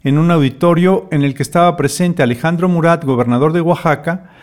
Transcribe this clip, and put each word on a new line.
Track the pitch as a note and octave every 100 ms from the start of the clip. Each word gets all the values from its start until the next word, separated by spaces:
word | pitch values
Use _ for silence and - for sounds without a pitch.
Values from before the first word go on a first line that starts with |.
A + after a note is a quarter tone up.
En | C3+ D3
un | E3
auditorio | E3+ C3+ - F3 E3+ F3+ F#3+ -
en | D3+
el | C#3+
que | C3+
estaba | C3+ F3 F3 E3
presente | C#3 - F3+ E3+
Alejandro | B2+ - D#3+ E3+ F#3
Murat, | E3+ E3 E3
gobernador | C3+ B2 A#2+ B2 D3+
de | E3+
Oaxaca, | E3 E3 E3 C#3+ D#3 F3+ - -